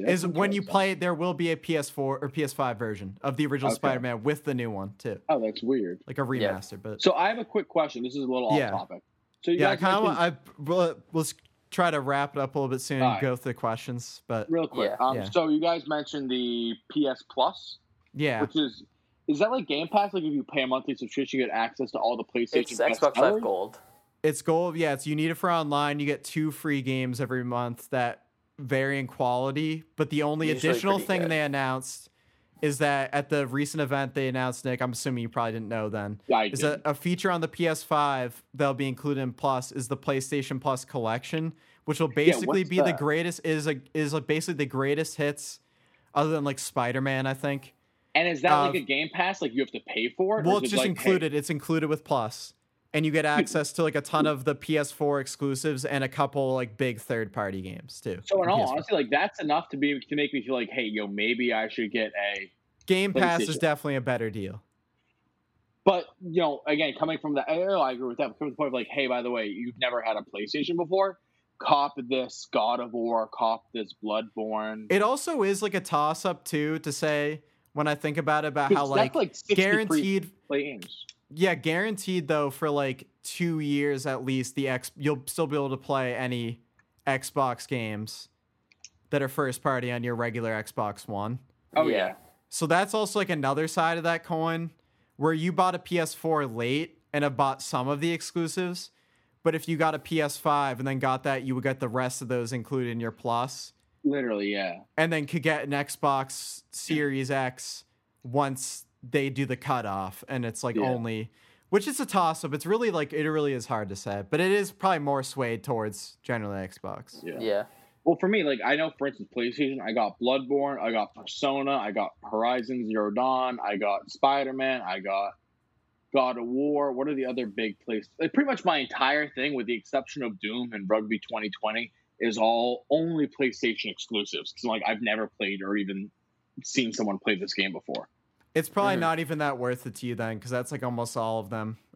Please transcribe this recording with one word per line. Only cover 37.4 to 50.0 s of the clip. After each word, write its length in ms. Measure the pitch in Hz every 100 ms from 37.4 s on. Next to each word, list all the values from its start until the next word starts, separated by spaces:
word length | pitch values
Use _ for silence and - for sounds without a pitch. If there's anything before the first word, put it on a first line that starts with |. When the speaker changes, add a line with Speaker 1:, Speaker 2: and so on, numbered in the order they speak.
Speaker 1:
the 60 | 160
P 180 | - 170
S 140 | 156
five 600 | - 151 143 135 123 - _
that'll 180 | 131 143
be 160 | 131 139
included 320 | 127 147 135
in 120 | 127
Plus 360 | 120 139 131 127
is 160 | 135 120
the 80 | 139
PlayStation 600 | - 135 135 147 131 135
Plus 240 | 143 127 -
collection, 640 | 135 113 120 - 160 160 - _ _
which 160 | - 147
will 80 | 156
Speaker 2:
Yeah, 40 |
Speaker 1:
basically 320 | 139 151 - - 190
Speaker 2:
what's 100 | 156
Speaker 1:
be 60 | 180
the 60 |
Speaker 2:
that? 140 | 139 -
Speaker 1:
greatest, 420 | 147 156 175 170
is 220 | 165 156 147
a, 140 | 139 -
is 220 | 156 147
a, 60 | 156
basically 320 | 131 156 175
the 120 | 147 143
greatest 500 | 131 135 147 160 -
hits 440 | 143 143 - - _ _ _ _ _
other 160 | 143 151
than, 140 | 156
like, 140 | 143 131
Spider-Man, 680 | - 135 123 131 135 135 135
I 80 |
think. 400 | 135 143 139 - _ _ _ _
Speaker 2:
And 140 | 156 175
is 120 | 151
that, 120 | 143
like, 220 | 147 143 135
Speaker 1:
Uh, 20 |
Speaker 2:
a 20 |
Game 300 | 123 139 156
Pass? 300 | 165 180 196
Like, 100 | 139
you 80 | 120
have 120 | 131
to 80 | 113
pay 280 | - 113